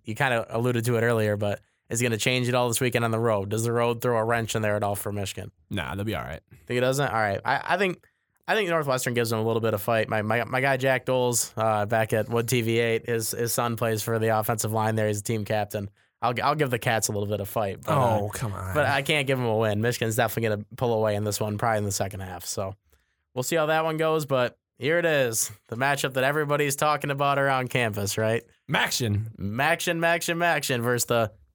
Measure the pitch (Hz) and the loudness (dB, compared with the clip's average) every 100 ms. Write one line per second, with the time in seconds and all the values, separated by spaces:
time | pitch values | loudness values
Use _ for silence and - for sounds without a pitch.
0 | - 107 139 117 - 117 120 120 117 117 | -8 -2 0 0 -2 -2 0 0 0 2
1 | 117 117 107 104 104 101 _ _ - 113 | 2 2 2 0 -2 -4 _ _ -8 -2
2 | 120 110 135 127 123 123 123 113 127 120 | -2 0 2 2 2 0 0 0 0 2
3 | 117 113 117 104 98 110 117 117 117 120 | 0 2 2 0 0 -2 0 0 0 0
4 | 123 117 110 117 110 113 107 104 104 101 | 0 0 2 0 0 0 0 0 0 -2
5 | 107 101 98 - 101 - - 95 67 95 | -4 -6 -6 -8 -12 -16 -8 -6 -4 -4
6 | 107 90 62 78 - - - 123 127 135 | -4 -4 -6 -10 -16 -16 -6 0 2 2
7 | 135 113 104 98 117 135 - 180 196 - | 0 0 0 0 -2 -2 0 0 0 -2
8 | _ _ _ _ - 214 185 165 139 127 | _ _ _ _ -2 0 0 0 0 0
9 | 131 120 117 113 110 113 113 104 - 113 | 0 0 0 2 2 2 0 0 2 0
10 | - 110 107 117 107 127 135 135 135 127 | 2 0 0 0 0 0 0 2 2 0
11 | - 131 123 117 - - 110 107 104 113 | 0 0 2 0 -2 -2 0 2 2 2
12 | 110 110 107 117 117 127 113 113 117 113 | 2 0 0 -2 0 0 2 2 2 0
13 | 120 113 110 - 117 - 120 113 117 110 | -2 -2 -2 -4 -2 0 -2 0 0 0
14 | 117 113 113 110 107 113 110 110 110 110 | 0 0 2 2 0 -2 0 0 0 2
15 | 107 104 104 113 101 107 104 107 98 - | 0 0 -2 -4 -2 -2 -2 -6 -8 -12
16 | _ _ 117 117 131 151 139 120 127 113 | _ _ -2 0 0 2 0 0 0 0
17 | - 104 101 104 98 120 101 90 - 147 | 0 -2 -2 -4 -4 -4 -4 -4 -2 2
18 | 123 110 101 - 113 98 95 147 135 143 | 2 2 -2 -6 -6 -6 -2 0 2 2
19 | 143 151 135 131 120 107 110 104 117 120 | 2 0 2 0 2 2 2 2 0 0
20 | 113 113 117 - 113 104 104 - 123 110 | 0 2 0 0 0 -2 -6 -4 0 2
21 | 110 104 107 104 107 107 117 110 104 95 | 2 0 -2 -2 -2 0 0 0 0 -2
22 | 98 101 92 90 - - 95 98 _ _ | -4 -6 -10 -10 -8 -6 -6 -10 _ _
23 | _ _ _ 127 127 165 156 160 160 156 | _ _ _ -6 -2 0 2 2 2 0
24 | 160 156 143 131 123 - _ - 127 170 | 2 0 2 2 0 -2 _ -6 0 2
25 | 170 147 123 113 - 104 - 113 139 139 | 2 2 2 0 -4 -8 -12 -2 0 0
26 | 143 131 131 147 147 147 147 131 151 147 | 0 2 2 2 0 0 0 0 0 0
27 | 147 139 143 139 139 131 127 131 117 104 | -2 0 2 2 2 2 0 0 0 0
28 | 101 - 110 117 - _ - 180 233 - | -2 0 0 0 -4 _ -4 -2 0 0
29 | 117 104 110 110 98 113 147 165 - 165 | 0 0 -4 -8 -6 0 0 0 0 0
30 | 165 170 175 165 175 156 - 123 117 120 | 2 2 0 0 2 2 0 0 0 0
31 | - 120 110 - _ | 2 2 2 -4 _